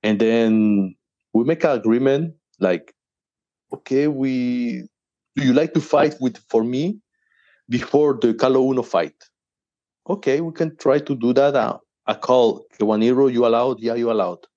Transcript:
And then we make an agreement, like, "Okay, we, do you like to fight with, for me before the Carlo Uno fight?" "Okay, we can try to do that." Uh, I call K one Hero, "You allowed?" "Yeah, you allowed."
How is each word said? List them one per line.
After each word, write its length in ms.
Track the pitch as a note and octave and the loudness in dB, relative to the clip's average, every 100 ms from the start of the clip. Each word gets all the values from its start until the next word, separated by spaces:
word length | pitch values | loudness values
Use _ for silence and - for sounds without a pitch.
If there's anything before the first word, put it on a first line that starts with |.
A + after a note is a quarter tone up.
And 160 | G#2+ G#2 | -2 0
then 760 | A2 A#2 A2+ A2 G#2+ G2+ F#2+ F2+ _ _ _ | 2 2 2 2 2 0 -2 -8 _ _ _
we 100 | A2+ | -2
make 200 | A#2+ E3 | 0 0
an 80 | D#3+ | 0
agreement, 640 | B2+ G#2+ A#2 C3+ C#3 E3 D#3+ _ _ | 0 0 2 2 0 -2 -10 _ _
like, 340 | F#2+ F2 - _ _ _ _ _ _ _ _ | -2 -2 -6 _ _ _ _ _ _ _ _
"Okay, 340 | - - C3 D3 | -16 -4 -2 0
we, 760 | C3+ C3+ B2+ B2 B2 A#2+ B2 A#2+ _ _ _ _ - | -2 -4 -2 -4 -4 -6 -8 -12 _ _ _ _ -4
do 80 | |
you 100 | C3+ | 2
like 200 | B2+ D#3+ | 2 2
to 80 | E3+ | -2
fight 340 | C#3 D3 D3+ D3 | 0 2 2 0
with, 160 | C3 - _ | -6 -6 _
for 140 | A#2 | -2
me 360 | A2+ B2+ E3 G#3+ _ _ _ _ _ _ _ | 0 -2 -4 -6 _ _ _ _ _ _ _
before 520 | A#2+ - C#3+ D3+ C#3 | -6 0 2 2 2
the 120 | A#2+ A2+ | 0 0
Carlo 360 | C3 C3 C3 | 0 2 0
Uno 120 | C3 | -2
fight?" 320 | A2+ F2+ D#2+ _ - _ _ _ _ _ _ _ - | -2 -2 -4 _ -20 _ _ _ _ _ _ _ -10
"Okay, 320 | G3+ - C#3 | -6 -2 -2
we 140 | E3 | -2
can 240 | D#3+ E3 D#3 | -4 -6 -4
try 220 | C#3 C#3+ | 0 0
to 160 | C#3+ C#3 | -2 -2
do 180 | A#2+ | 0
that." 220 | B2 C#3+ C#3 | 2 2 2
Uh, 240 | A2+ - _ _ - | -2 -6 _ _ -6
I 80 | |
call 520 | G#2 - B2+ A#2 - - _ | -6 2 4 4 0 -10 _
K 80 | G#2+ | 0
one 160 | G#2+ | 2
Hero, 260 | A2+ B2+ C3+ | 2 4 2
"You 180 | A#2+ A#2+ | 2 2
allowed?" 360 | A#2 B2+ A#2 | 2 0 -2
"Yeah, 140 | A2+ A2+ | -4 -2
you 160 | A#2 | -2
allowed." 340 | A2 F2+ F2 - | 0 -2 -6 -16